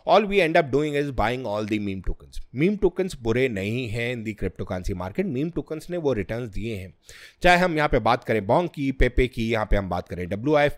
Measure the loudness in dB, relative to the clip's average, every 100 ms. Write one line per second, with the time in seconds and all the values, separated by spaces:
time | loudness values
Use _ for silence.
0 | 4 4 6 2 4 4 4 0 0 0
1 | -2 0 0 0 -4 -4 0 -2 -2 -4
2 | -4 -6 -8 -12 -8 0 0 2 0 0
3 | -6 -4 -2 2 2 0 -4 -4 -4 -4
4 | -4 -6 -8 -6 -6 -6 -8 -6 -4 -6
5 | -6 -4 -4 -2 -4 -6 -8 -10 -8 -4
6 | 0 0 -2 -6 -6 -6 -6 -8 -12 _
7 | -20 -20 -20 0 4 4 4 2 2 2
8 | 2 0 0 -2 2 2 0 -4 -4 2
9 | 2 2 0 -2 -2 0 2 2 2 -6
10 | -6 -10 -6 -4 2 4 4